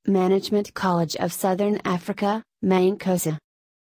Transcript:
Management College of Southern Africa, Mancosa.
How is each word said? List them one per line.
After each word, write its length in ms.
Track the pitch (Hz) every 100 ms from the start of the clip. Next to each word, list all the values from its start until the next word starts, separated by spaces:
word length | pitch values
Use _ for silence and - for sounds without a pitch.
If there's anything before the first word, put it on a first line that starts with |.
| -
Management 680 | 190 185 190 - 208 208
College 420 | - 190 175 160 -
of 160 | 180
Southern 480 | - 196 185 208 208
Africa, 580 | 175 180 - 202 202 220 - _
Mancosa. 760 | 190 185 185 202 190 180 160 151 _ _ _ _